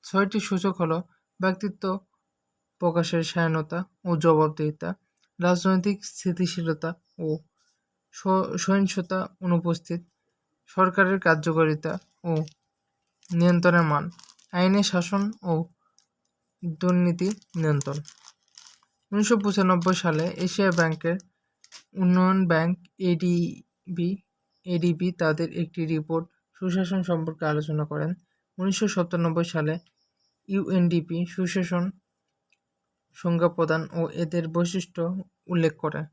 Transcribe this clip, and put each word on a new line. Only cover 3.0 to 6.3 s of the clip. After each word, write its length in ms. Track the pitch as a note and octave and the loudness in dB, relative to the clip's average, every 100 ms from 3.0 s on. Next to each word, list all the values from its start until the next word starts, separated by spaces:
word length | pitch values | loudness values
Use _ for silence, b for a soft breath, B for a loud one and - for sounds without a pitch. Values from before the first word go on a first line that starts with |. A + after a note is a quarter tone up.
| E3 E3+ | 0 0
স্বাধীনতা 600 | D#3+ F3 E3 D#3+ D#3 E3+ F#3 _ F3+ | -2 0 0 0 -2 -6 -8 _ -4
ও 120 | E3+ | 2
জবাবদিহিতা, 760 | E3 D#3 D#3 D#3 D3+ D3+ E3+ F#3+ _ _ _ _ | 4 6 4 0 -4 -4 -8 -10 _ _ _ _
রাজনৈতিক 640 | F3 F3+ F3+ F#3 F#3+ G3 - | 0 2 2 2 0 -4 -8
স্থিতিশীলতা 880 | - F#3 | -6 -6